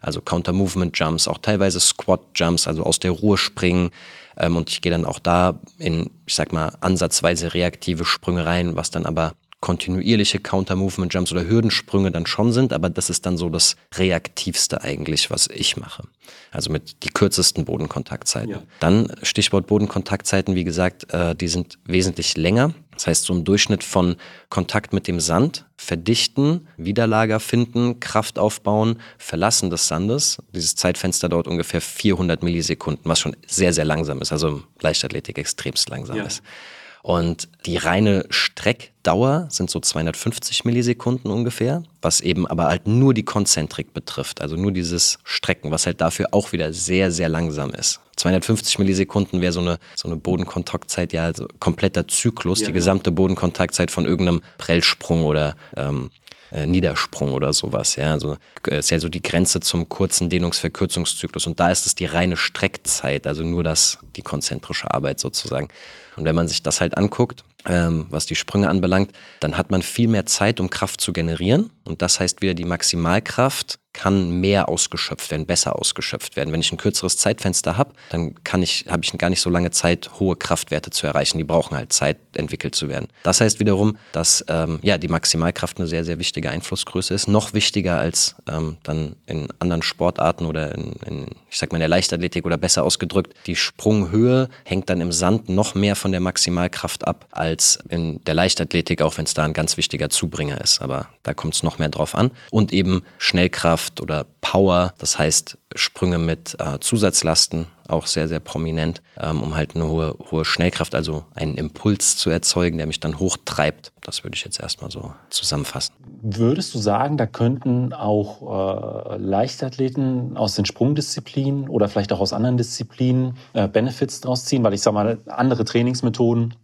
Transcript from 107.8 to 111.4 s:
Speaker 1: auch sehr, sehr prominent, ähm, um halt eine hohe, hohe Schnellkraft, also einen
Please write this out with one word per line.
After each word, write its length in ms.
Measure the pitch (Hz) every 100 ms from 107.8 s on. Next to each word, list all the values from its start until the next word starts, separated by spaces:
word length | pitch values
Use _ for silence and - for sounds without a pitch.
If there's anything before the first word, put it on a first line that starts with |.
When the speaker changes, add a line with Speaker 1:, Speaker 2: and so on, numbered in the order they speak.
| -
Speaker 1:
auch 180 | 80 -
sehr, 220 | - 78
sehr 140 | 80
prominent, 600 | - - 80 80 80 - _ -
ähm, 240 | 78 78
um 140 | 65 78
halt 200 | 76 82
eine 120 | 80
hohe, 260 | 80 80 - -
hohe 140 | 80
Schnellkraft, 500 | 80 - 87 - 78
also 300 | - 80 76 -
einen 200 | -